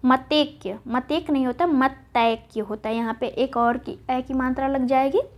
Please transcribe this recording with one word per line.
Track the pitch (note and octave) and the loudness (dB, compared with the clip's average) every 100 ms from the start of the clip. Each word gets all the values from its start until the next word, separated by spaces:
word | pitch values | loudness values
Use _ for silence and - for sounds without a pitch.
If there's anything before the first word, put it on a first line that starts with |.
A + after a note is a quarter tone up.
मतैक्य, | B3+ B3+ C4 D4+ D4 - F#3+ G#3 - | 4 2 2 0 0 -2 -10 -10 -4
मतैक | A#3+ B3 D#4 E4 | -6 -2 -4 0
नहीं | C#4 B3+ | 0 0
होता, | B3 F4 | 0 2
मतैक्य | C#4+ C4 C4+ - A#3+ A#3 A3+ - A3 | 2 2 -2 -6 0 2 0 -6 -8
होता | G#3+ G#3+ A3 | -6 -6 -4
है। | A3+ | -4
यहाँ | A3+ A#3 | -4 -4
पे | B3 | -6
एक | - C4 B3+ | -2 -2 2
और | A#3 B3 | 2 0
की, | - G4 - | -6 -14 -4
ए | B3+ | -4
की | C4 | -2
मात्रा | C4 B3+ B3+ C4 | -2 -2 -2 0
लग | C4+ B3+ | 0 2
जाएगी। | C4 C4+ F4 C#5 | 2 4 2 -2